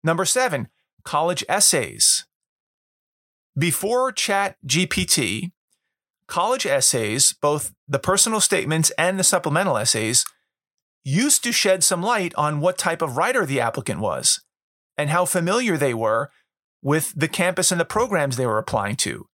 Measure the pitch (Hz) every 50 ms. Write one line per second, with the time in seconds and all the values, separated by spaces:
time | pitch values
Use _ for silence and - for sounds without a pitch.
0 | - 160 165 170 190 156 - 254 254 254 160 135 113 - _ _ _ _ _ _
1 | _ - - 147 156 170 180 - - - 170 202 208 - - 151 117 71 55 -
2 | - - - - - _ _ _ _ _ _ _ _ _ _ _ _ _ _ _
3 | _ _ _ _ _ _ _ _ _ _ _ 143 156 175 165 - - 202 240 247
4 | 254 262 247 - - - 202 196 202 190 - _ - 139 123 165 185 185 - -
5 | 180 - - - 131 95 98 113 - 180 _ _ _ _ _ _ _ _ _ _
6 | _ _ _ _ _ - - 175 180 214 247 262 - 165 135 139 120 - - 127
7 | 110 107 107 135 143 - - _ - 147 147 151 - - - _ _ - 147 -
8 | - - 185 196 - 226 220 214 - - - 180 - 143 156 160 156 - - -
9 | 156 180 190 190 180 - - 180 - 165 143 160 196 190 139 110 110 117 - 117
10 | 110 110 123 120 - - _ _ _ _ _ _ _ _ _ _ _ _ _ _
11 | _ 139 135 180 247 294 - - - 240 233 - - 202 190 185 - - 196 170
12 | 175 214 240 214 180 175 - - 151 151 151 147 147 180 185 - - 180 165 165
13 | 170 147 123 139 165 - 277 262 196 139 139 135 117 117 - - 113 - 107 78
14 | 107 98 78 64 - - - - _ _ _ _ _ _ _ _ _ _ _ -
15 | 147 143 156 175 180 175 - 185 165 175 196 233 254 226 175 147 143 135 120 113
16 | 113 110 110 113 139 - _ _ _ _ _ _ _ _ _ _ - 135 147 160
17 | 151 - - 151 151 156 - - 175 180 185 185 180 - 180 170 165 - - 214
18 | 240 240 202 170 147 139 127 117 131 120 107 107 110 - - 113 98 101 92 -
19 | - - 64 52 95 _ _